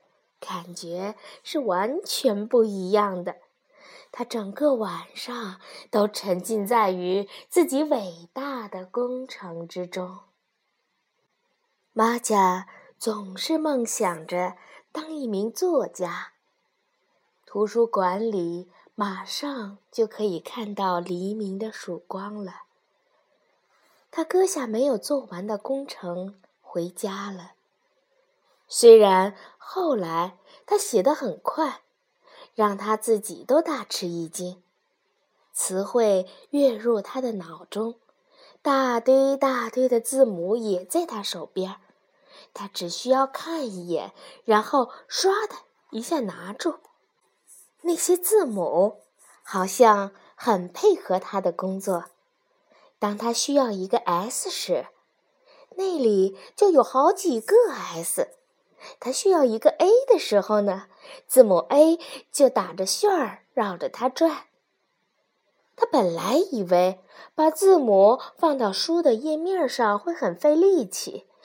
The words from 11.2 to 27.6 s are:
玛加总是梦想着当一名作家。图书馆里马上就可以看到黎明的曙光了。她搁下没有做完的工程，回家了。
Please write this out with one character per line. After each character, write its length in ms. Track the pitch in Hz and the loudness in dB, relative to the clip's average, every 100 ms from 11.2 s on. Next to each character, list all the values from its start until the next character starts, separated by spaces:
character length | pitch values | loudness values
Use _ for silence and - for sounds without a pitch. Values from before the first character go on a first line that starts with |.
| _ _ _ _ _ _ _ | _ _ _ _ _ _ _
玛 240 | 226 233 240 | 0 0 0
加 500 | - 208 185 185 190 - - _ | 0 2 2 0 -8 -20 -20 _
总 400 | 226 208 196 190 | -8 -6 -10 -10
是 220 | - 320 | -4 -2
梦 260 | 311 262 226 | -2 -2 -4
想 400 | - 190 160 160 | -4 -4 -4 -8
着 300 | 180 180 - - - _ | -6 -6 -8 -20 -20 _
当 200 | 311 311 | -14 -12
一 140 | 302 240 | -10 -6
名 240 | 196 226 | -4 -6
作 340 | - 359 294 185 | -4 -2 0 -2
家。 480 | - 175 - - _ _ _ _ _ _ _ _ _ _ _ _ | -6 -8 -8 -14 _ _ _ _ _ _ _ _ _ _ _ _
图 220 | 208 208 | -4 -2
书 180 | 233 226 | 0 0
馆 340 | 196 180 196 | 0 0 -2
里 520 | 226 196 170 175 180 _ _ - | -2 -2 -4 -8 -12 _ _ -6
马 280 | 196 185 | -6 -6
上 540 | - - 294 262 202 202 _ | -12 -10 -8 -10 -12 -16 _
就 160 | - 214 | -4 -4
可 160 | - | -2
以 160 | 214 165 | -4 -4
看 340 | - 240 208 | -10 -10 -10
到 260 | 202 190 175 | -4 -2 -2
黎 360 | 180 175 190 220 | -4 -6 -6 -6
明 240 | 196 190 | -8 -8
的 120 | 220 | -10
曙 280 | - - 165 | -10 -12 -12
光 440 | - 190 202 214 | -12 -12 -12 -12
了。 200 | 185 - - _ _ _ _ _ _ _ _ _ _ _ _ _ _ | -14 -16 -20 _ _ _ _ _ _ _ _ _ _ _ _ _ _
她 140 | - | -8
搁 200 | 320 370 | -2 0
下 220 | 381 302 233 | 0 -2 -4
没 200 | 214 285 | 0 0
有 120 | 208 | -2
做 220 | - 285 226 | -2 -4 -4
完 200 | 180 208 | -10 -8
的 100 | 202 | -6
工 300 | - 269 277 | -6 -8 -8
程， 560 | - 180 175 196 - _ _ | -12 -10 -8 -10 -14 _ _
回 280 | - 175 175 | -8 -6 -6
家 400 | - 202 196 202 | -8 -8 -8 -10
了。 220 | 185 180 _ | -14 -18 _